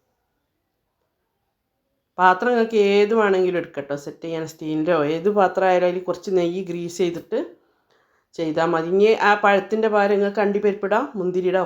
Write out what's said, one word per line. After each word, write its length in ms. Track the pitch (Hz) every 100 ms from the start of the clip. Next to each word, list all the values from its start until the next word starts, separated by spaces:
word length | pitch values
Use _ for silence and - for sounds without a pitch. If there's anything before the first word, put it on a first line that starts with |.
| _ _ _ _ _ _ _ _ _ _ _ _ _ _ _ _ _ _ _ _ _ -
പാത്രം 300 | 185 185 240
നിങ്ങൾക്ക് 260 | 240 226 220 196
ഏത് 200 | 202 208 226
വേണമെങ്കിലും 400 | 208 185 180 175
എടുക്കട്ടോ, 340 | 170 143 139 143 156
സെറ്റ് 200 | - 165
ചെയ്യാൻ 200 | 160 160
സ്റ്റീലിൻ്റെയോ 460 | - 156 156 160 165 147 165
ഏത് 140 | 196 202
പാത്രം 280 | 185 190 190
ആയാലും 200 | 180 180
അതിൽ 140 | 185 180
കുറച്ച് 240 | 170 208 185
നെയ്യ് 240 | 170 185 180
ഗ്രീസ് 280 | 175 170 175
ചെയ്തിട്ട് 380 | 175 165 - 233 - - _ _ _ _ _ _ _ -
ചെയ്താൽ 300 | 160 156 170
മതി. 160 | 165 170 196
ഇനി 120 | 214 - 202
ആ 20 | 208
പഴത്തിൻ്റെ 480 | 202 196 190 220 220 208
പകരം 220 | 202 202
നിങ്ങൾക്ക് 240 | 202 208 202
അണ്ടിപ്പരിപ്പിടാം, 600 | 202 208 196 196 214 285 202
മുന്തിരിയുടെ 420 | 180 185 180 185